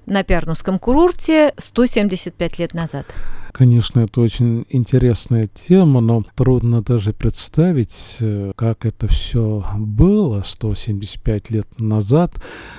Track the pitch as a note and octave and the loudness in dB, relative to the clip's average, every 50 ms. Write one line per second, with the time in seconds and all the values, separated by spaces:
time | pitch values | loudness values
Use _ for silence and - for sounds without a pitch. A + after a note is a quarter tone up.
0 | - - G3+ G3 F#3+ - F#3 E3+ D#3+ D#3 D#3+ - - - F#3+ F#3 - A3+ B3+ D4 | -2 -2 -2 -2 0 2 0 0 0 -2 -6 -4 -4 -4 -4 -2 0 2 4 4
1 | E4+ F4+ F4 - - - D#4+ D#4 D4+ C#4+ - - - - - - B3 A#3+ - A3+ | 4 2 2 -2 -2 2 4 4 4 4 2 -2 -10 -4 0 0 2 2 2 0
2 | G#3 G3+ F3+ F3+ - F3+ - - F3 E3 - - E3+ E3+ - E3 E3 D#3+ - C#3+ | 0 0 -2 -4 -8 -10 -6 -4 -4 -4 -2 -4 -6 -6 -4 -6 -6 -6 -8 -10
3 | - - - - - - - - - - - - B2+ B2 A#2+ A#2 G#2+ - - B2 | -10 -8 -6 -4 -4 -2 -4 -4 -6 -10 2 4 4 6 6 4 2 2 0 0
4 | A2+ G#2 - B2 A#2+ A2+ - - B2 A#2+ A#2 A#2 - - - C3 A#2 - - B2+ | 0 0 0 0 0 0 0 0 0 0 0 -2 -6 -4 -2 -2 -2 2 2 2
5 | B2 B2 A2 - - - A#2+ A2+ A2 G#2 - - - - F3+ F#3+ F#3 D3+ C3+ B2 | 4 4 2 0 0 -2 0 0 0 -4 -6 -16 0 2 4 6 6 6 4 4
6 | A2+ A2+ A#2 A#2 G#2 - _ - B2+ C3 B2+ A#2+ - A#2+ A#2 A#2 G2+ - A#2+ A#2 | 4 2 2 0 -2 -4 _ 0 2 2 2 2 2 2 0 0 0 0 0 0
7 | F#2+ G#2+ G#2+ - - G#2+ - - - - - D#3 E3 F#3 E3+ C3+ A2 - - - | 0 -2 -4 -2 -2 -4 -2 -4 -10 -4 0 2 2 2 2 0 0 -2 -6 -12
8 | - - - - A#2 A2 G#2 G2+ G2+ G2 - - A2+ A2+ A2 - - A2 - - | -12 -12 -6 -4 -4 -4 -2 -4 -6 -8 -6 -2 -2 -2 -2 -2 -4 -6 -4 -4
9 | A2+ G#2 - - - - - A#2+ A2+ G#2+ G#2+ G#2 F#2+ G#2 G2+ G#2 G#2+ G#2+ G#2 G#2+ | 0 0 0 0 0 -2 -2 -2 0 0 -2 -4 -4 -4 -4 -4 -4 -2 2 4
10 | D#3 F#3 G#3 G#3+ G3+ C#3+ G#2+ G2+ F#2+ - - - - G#2+ G2+ - - A#2 G#2 G2 | 4 4 4 2 2 0 -2 -4 -6 -8 -10 -6 -6 -6 -4 -4 -4 -6 -6 -6
11 | G#2 G#2 - - - - A2 G#2 - - A2 G#2+ G2+ - - - A2+ G#2+ G#2+ A2 | -6 -10 -14 -6 -4 -2 -2 -2 -4 -4 -4 -4 -4 -6 -8 -6 -4 -2 0 -2
12 | G2+ G2 B2+ D#3+ F3 E3+ - - - - - - - - - | 0 2 2 2 2 0 -4 -10 -14 -14 -18 -18 -20 -20 -20